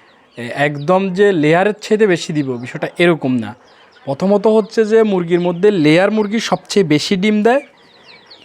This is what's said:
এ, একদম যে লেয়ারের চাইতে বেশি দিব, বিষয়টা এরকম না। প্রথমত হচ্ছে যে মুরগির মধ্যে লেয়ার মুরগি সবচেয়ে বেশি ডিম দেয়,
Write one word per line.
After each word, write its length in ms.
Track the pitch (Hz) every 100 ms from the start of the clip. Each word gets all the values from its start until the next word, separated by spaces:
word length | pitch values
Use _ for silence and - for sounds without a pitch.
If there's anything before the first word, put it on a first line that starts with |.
| _ _ _ -
এ, 140 | 120
একদম 560 | 139 147 143 147 185 196
যে 220 | 180 202
লেয়ারের 420 | 175 151 175 202 208
চাইতে 240 | - 214 214
বেশি 260 | 165 -
দিব, 240 | 151 131 120
বিষয়টা 320 | 127 151 151 -
এরকম 340 | 175 151 135 123
না। 160 | 104 - _ _ _ _
প্রথমত 420 | 135 139 190 202 220
হচ্ছে 380 | 220 220 226
যে 180 | 214 226
মুরগির 380 | 220 185 165 175
মধ্যে 300 | 175 175 208
লেয়ার 400 | 196 151 165 202
মুরগি 300 | 214 202 220
সবচেয়ে 440 | - 180 - 202
বেশি 320 | 160 151 - 190
ডিম 260 | 214 214
দেয়, 180 | 226 277 - _ _ _ - - _ -